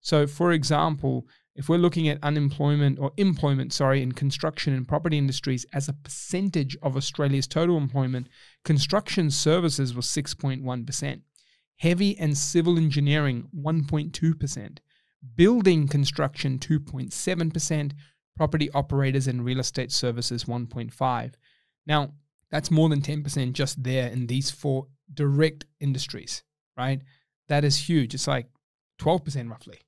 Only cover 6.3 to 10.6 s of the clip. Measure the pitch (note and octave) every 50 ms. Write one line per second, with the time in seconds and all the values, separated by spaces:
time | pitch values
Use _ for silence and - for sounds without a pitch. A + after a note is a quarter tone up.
6.3 | - F3+ G3 G3 E3 E3+ C#3 C3 C3 - - C#3+ C3 C3+ C#3 - - - D3 C#3
7.3 | C#3 C#3 C3+ - - D3+ E3 F3 F3 D#3+ C#3+ C#3 A#2 C3+ C3 B2+ C3 B2+ B2 -
8.3 | _ _ - - _ _ _ - D#3 C#3 C#3+ - F#3 G#3 - - - G3 E3+ D3+
9.3 | C#3+ - - D3+ D#3 F3+ F3 D#3+ C#3+ - C#3 B2 A#2+ B2 A#2+ - - D3+ C#3 -
10.3 | - - - C#3 C3 C3